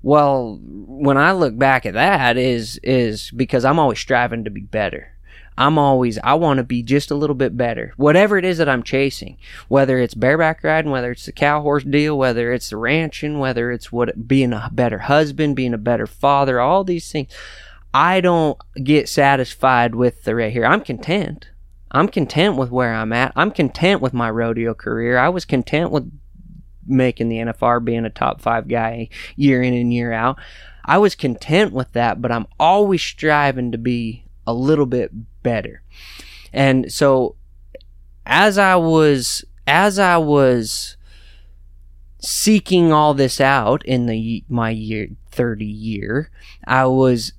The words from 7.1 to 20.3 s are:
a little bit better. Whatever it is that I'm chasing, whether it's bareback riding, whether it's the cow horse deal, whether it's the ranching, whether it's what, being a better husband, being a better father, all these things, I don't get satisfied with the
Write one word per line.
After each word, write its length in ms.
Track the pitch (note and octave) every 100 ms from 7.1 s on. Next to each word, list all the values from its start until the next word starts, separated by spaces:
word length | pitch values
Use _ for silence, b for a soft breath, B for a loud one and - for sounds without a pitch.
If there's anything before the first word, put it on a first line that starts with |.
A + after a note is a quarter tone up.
a 40 | C#3+
little 200 | D3 C3+
bit 220 | C3 B2
better. 360 | A#2+ A#2 A2 -
Whatever 400 | D3 D#3+ G3+ G3
it 80 | F3+
is 140 | E3
that 100 | D3+
I'm 140 | C3
chasing, 540 | A#2 C3+ C#3 - F#2 - B B B
whether 300 | C#3 C3+ C3
it's 140 | A#2+
bareback 500 | A2+ B2+ D#3 D#3+ D#3+
riding, 280 | - D#3 D#3
whether 200 | C3+ B2
it's 140 | A#2+ -
the 60 |
cow 300 | - D3 D3+
horse 220 | D3 C#3+
deal, 340 | C3+ C#3+ D3+ D3
whether 340 | C3 A#2 A#2+
it's 160 | B2 -
the 80 | G#2+
ranching, 640 | A#2 D#3 D#3+ - D3+ D3+
whether 320 | C3 A#2+ A#2+
it's 200 | A#2+ -
what, 360 | A#2 A#2+ - A2+
being 260 | C3+ B2+
a 160 | A2 A2
better 280 | A2+ A#2+ G#2
husband, 560 | F#2+ D3 D#3 C3+ D3+ C3
being 180 | B2+
a 40 | A2+
better 280 | A2 A#2 A2
father, 520 | - C#3 C#3+ C#3 B2
all 240 | B2+ F#3
these 280 | F#3+ E3+ -
things, 200 | D#3+ C3 B B B B B B
I 280 | C3 E3 F#3+
don't 360 | F3+ E3+ D#3 - - -
get 260 | C3+ D3+ -
satisfied 840 | - C#3 C#3 B2+ - C3 B2+ A#2+ A2+
with 280 | B2 -
the 120 | -